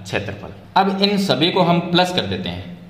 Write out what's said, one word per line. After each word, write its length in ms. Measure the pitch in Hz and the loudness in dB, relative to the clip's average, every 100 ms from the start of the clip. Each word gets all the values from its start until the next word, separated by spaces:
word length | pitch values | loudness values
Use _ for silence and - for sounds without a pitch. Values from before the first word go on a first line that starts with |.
क्षेत्रफल। 500 | - - - - 82 - - - | -4 -6 -4 -10 -14 -16 -2 0
अब 240 | 196 190 | 2 2
इन 140 | 202 202 | 0 0
सभी 320 | 196 131 165 | 2 2 2
को 100 | 196 | 4
हम 160 | 170 170 | 4 2
प्लस 320 | - 175 180 - | 2 2 2 0
कर 60 | |
देते 260 | 101 92 82 | -4 -4 -6
हैं 280 | 87 95 - - | -8 -12 -16 -18